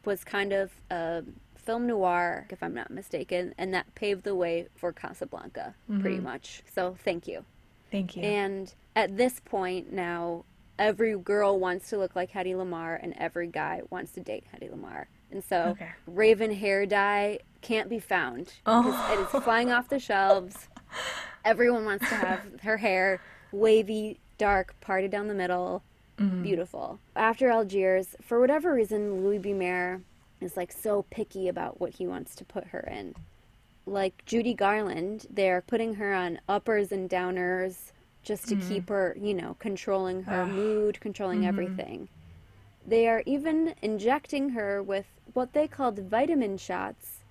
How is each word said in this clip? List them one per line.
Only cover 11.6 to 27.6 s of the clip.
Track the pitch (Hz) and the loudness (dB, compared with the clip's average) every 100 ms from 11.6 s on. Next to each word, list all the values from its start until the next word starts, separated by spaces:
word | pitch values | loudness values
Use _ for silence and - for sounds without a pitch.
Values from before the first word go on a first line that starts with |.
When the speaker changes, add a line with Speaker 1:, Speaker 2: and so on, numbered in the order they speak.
| 185 180 - | 2 -2 -2
Speaker 1:
to | 208 | -2
look | 185 185 | -2 -2
like | 185 | -4
Hedy | 202 185 | -4 -2
Lamarr, | 185 185 170 165 165 | -2 -4 -6 -4 -6
and | 175 - | -6 -6
every | 165 175 170 | -4 -4 -4
guy | 165 147 170 - | -4 -4 -4 -6
wants | 180 180 | -10 -10
to | - | -12
date | 180 107 - | -8 -8 -10
Hedy | - - | -16 -14
Lamarr. | - - - - - _ | -12 -12 -12 -14 -18 _
And | 196 | -12
so | - 180 170 | -2 0 2
Speaker 2:
Okay. | 202 165 - - | -2 -10 -16 -8
Speaker 1:
Raven | 175 220 208 220 | 4 6 6 4
hair | 202 208 196 202 | 0 2 2 4
dye | 202 202 208 202 208 - - | 4 4 4 0 -2 -10 -20
can't | - 220 196 | -2 -2 0
be | 226 | -6
found. | - 185 135 120 175 - - | 0 0 0 -4 -12 -4 4
Speaker 2:
Oh. | 240 | 6
Speaker 1:
'Cause | 247 254 - 208 | 6 0 0 0
it | 190 277 | 2 0
is | |
flying | 240 226 247 | 4 4 4
off | 240 247 | 2 2
the | 269 | -4
shelves. | - 196 196 196 180 - - - - - - | 2 4 6 6 4 -14 -18 -20 -14 -8 -6
Speaker 2:
<laughs> | - - - | -8 -10 -2
Speaker 1:
Everyone | 214 226 240 240 | 2 6 6 4
wants | 214 202 240 | 0 -2 0
to | |
have | 220 185 185 202 139 | 0 0 -2 -6 -8
her | 202 220 | -2 0
hair | 214 185 190 185 - - - | 2 4 2 0 -6 -20 -10
wavy, | 202 220 220 202 220 214 - - - | 2 6 6 6 -4 -4 -8 -18 0
dark, | 208 196 185 - | 2 4 0 -10
parted | - 190 196 | -2 0 0
down | 202 208 | -2 -2
the | |
middle. | 202 180 180 180 180 _ _ _ - | -2 0 0 -2 -6 _ _ _ -2
Speaker 2:
Mm-hmm. | 202 185 | 0 0
Speaker 1:
Beautiful. | 175 175 180 - - - _ | -2 -2 -2 -8 -10 -12 _
After | - 220 226 262 | 0 0 4 4
Algiers, | 226 | 4